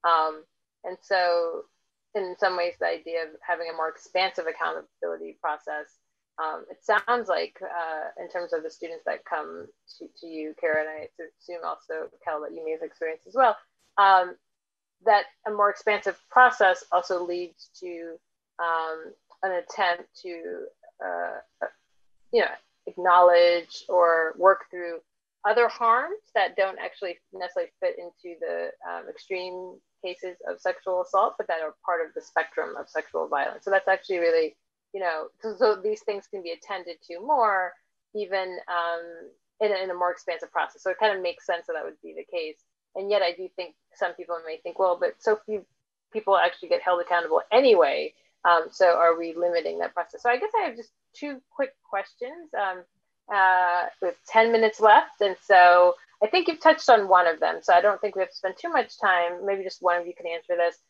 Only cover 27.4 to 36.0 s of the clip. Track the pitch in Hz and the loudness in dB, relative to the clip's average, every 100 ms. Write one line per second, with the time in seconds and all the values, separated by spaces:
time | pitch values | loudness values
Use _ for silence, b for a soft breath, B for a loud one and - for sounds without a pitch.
27.4 | 180 180 170 _ 185 - 175 _ 180 165 | -10 -8 -8 _ -8 -6 -14 _ -20 -12
28.4 | 165 170 170 - 180 170 170 - - 185 | -8 -6 -8 -10 -12 -12 -14 -20 -10 -10
29.4 | 180 180 185 185 _ _ 185 180 185 175 | -8 -12 -14 -18 _ _ -12 -10 -14 -12
30.4 | - 175 185 175 - 180 180 190 226 - | -12 -6 -6 -4 -4 -4 0 0 0 -2
31.4 | 208 165 156 - - 170 160 160 - - | -6 -4 -6 -8 -4 -4 -4 -10 -6 -4
32.4 | 160 - 156 - 156 160 156 165 156 147 | -4 -6 -8 -10 -8 -8 -6 -6 -4 -2
33.4 | 139 - - 190 190 185 - 185 170 165 | -4 -6 0 0 2 -2 -2 0 2 2
34.4 | 160 _ _ _ _ 196 180 160 - _ | 0 _ _ _ _ -6 -4 -4 -10 _
35.4 | 220 196 220 196 202 214 | -12 0 2 2 -2 -6